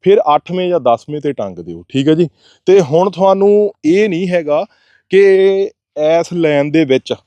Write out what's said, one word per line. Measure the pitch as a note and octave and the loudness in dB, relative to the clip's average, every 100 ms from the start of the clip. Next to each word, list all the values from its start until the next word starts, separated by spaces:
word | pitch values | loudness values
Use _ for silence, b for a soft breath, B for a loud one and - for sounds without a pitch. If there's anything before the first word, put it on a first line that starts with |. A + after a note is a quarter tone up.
ਫਿਰ | F#3 G#3 D3+ | 2 2 2
ਅੱਠਵੇਂ | D3+ - F3+ F3+ | 0 -2 -6 -4
ਜਾਂ | F3 | -2
ਦਸਵੇਂ | B2 A#2 - D3 | 0 -2 -4 -8
ਤੇ | D3 | -8
ਟੰਗ | B2+ G2+ F2 | -6 -10 -12
ਦਿਓ, | E2+ E2+ F2 | -14 -16 -8
ਠੀਕ | C3 C#3 | -2 0
ਆ | |
ਜੀ? | D#3 E3+ b b b - | 0 -2 b b b 2
ਤੇ | G3 | 2
ਹੁਣ | D3+ D#3+ F#3+ | 2 0 0
ਤੁਹਾਨੂੰ | F3 F#3+ F#3+ G3 G#3 G#3 - | 0 0 2 2 2 0 -4
ਇਹ | D4+ F#3 G#3+ | -2 0 0
ਨਹੀਂ | E3+ F#3 | -2 -4
ਹੈਗਾ | F3+ D3 D3 G3+ _ _ _ _ | -4 -2 -4 -4 _ _ _ _
ਕਿ | F#3+ G3 F#3+ F#3+ G3 G3 _ _ - | 2 4 4 2 0 -4 _ _ -4
ਇਸ | D3+ E3 E3 | 0 0 -2
ਲਾਈਨ | F3 D#3+ D3 C#3+ | -2 0 0 0
ਦੇ | D#3 | 0
ਵਿੱਚ | D3+ C3 - A#2+ | 0 0 -2 -12